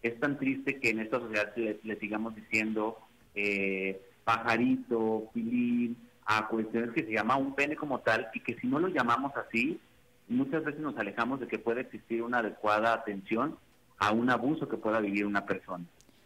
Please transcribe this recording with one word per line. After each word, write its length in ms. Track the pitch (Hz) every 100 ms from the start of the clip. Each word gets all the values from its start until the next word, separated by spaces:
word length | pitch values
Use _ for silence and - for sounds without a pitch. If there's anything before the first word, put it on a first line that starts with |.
es 160 | 117 117
tan 180 | 143 139
triste 420 | 135 135 - 135
que 100 | 117
en 80 | 110
esta 220 | 110 127
sociedad 320 | 117 107 104
le, 240 | 120 110 107
le 120 | 110 107
sigamos 340 | 104 107 113
diciendo, 640 | 110 - 110 110 107 110 - - - - 104
eh, 640 | 101 101 98 95 95 95 - -
pajarito, 1080 | - 113 117 113 123 127 - 117 110 110 110
pilín, 640 | 120 113 123 120 120 120 120 - - -
a 200 | 107 107
cuestiones 420 | 113 110 113 117
que 140 | 135
se 80 | 110
llama 240 | 107 110 135
un 180 | 139
pene 220 | 139 143 151
como 240 | 147 123
tal, 280 | 120 110 -
y 60 | -
que 160 | - -
si 80 | 247
no 140 | 156
lo 80 | 185
llamamos 420 | - 120 120 139 120
así, 420 | - 113 131 - - - - _ -
muchas 360 | 123 135 160
veces 160 | 151 147
nos 180 | 151 120
alejamos 400 | 101 107 117 131
de 80 | 117
que 140 | 110
puede 220 | - 117
existir 380 | 123 113 - 117
una 180 | 117 123
adecuada 540 | 107 - 104 107 113
atención 640 | 110 - 101 - 110 143 - - _ _ -
a 120 | 104
un 180 | 110 123
abuso 400 | 120 123 156 143
que 80 | 104
pueda 220 | 107 110
vivir 260 | 104 101
una 220 | 104 101 98
persona. 380 | 95 - 90 87 - _ _